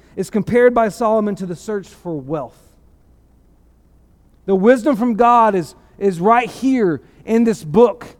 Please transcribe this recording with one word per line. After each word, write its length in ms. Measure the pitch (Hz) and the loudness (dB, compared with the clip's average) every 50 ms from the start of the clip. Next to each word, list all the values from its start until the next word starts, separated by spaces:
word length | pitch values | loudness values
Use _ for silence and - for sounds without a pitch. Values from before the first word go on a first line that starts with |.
| _ _ - | _ _ -10
is 140 | - 160 - | -10 -10 -6
compared 440 | - 208 180 - 208 240 247 247 247 | -4 -4 -4 0 2 4 4 4 4
by 160 | 233 226 208 | 2 0 0
Solomon 460 | 165 - 247 214 220 220 208 208 202 | -2 -2 -2 0 0 0 0 -2 -4
to 100 | - 190 | -6 -8
the 120 | 175 175 - | -10 -12 -12
search 300 | - 220 214 202 180 - | -10 -8 -8 -8 -10 -12
for 280 | - _ - 175 165 | -20 _ -12 -10 -10
wealth. 420 | 147 131 135 160 151 127 113 _ _ _ _ _ _ _ _ _ _ _ _ _ _ _ _ _ _ _ _ _ _ _ _ _ _ _ _ _ _ _ _ _ _ _ _ _ _ - | -10 -8 -8 -8 -8 -8 -10 _ _ _ _ _ _ _ _ _ _ _ _ _ _ _ _ _ _ _ _ _ _ _ _ _ _ _ _ _ _ _ _ _ _ _ _ _ _ -4
The 100 | 190 196 | -2 0
wisdom 400 | 190 185 233 262 254 208 311 269 | 2 4 4 4 4 2 -2 0
from 200 | 190 240 247 226 | 0 0 -2 0
God 400 | 196 240 233 240 233 226 214 196 | 2 2 4 4 4 4 2 2
is, 200 | 185 156 - - _ _ _ _ - | -2 -6 -6 -12 _ _ _ _ -4
is 220 | 202 202 180 165 | -4 -4 -2 0
right 280 | 175 214 233 247 247 - | 2 2 2 2 0 -4
here 520 | - - 240 269 262 254 214 180 151 120 - _ _ _ - | -8 -4 -2 -2 0 0 0 0 -2 -4 -8 _ _ _ -8
in 180 | - 220 233 233 | -2 0 0 2
this 220 | 226 202 - - | 0 0 -2 -6
book. 400 | 151 147 208 240 220 - - - - - | -2 2 4 4 4 2 -4 -14 -20 -20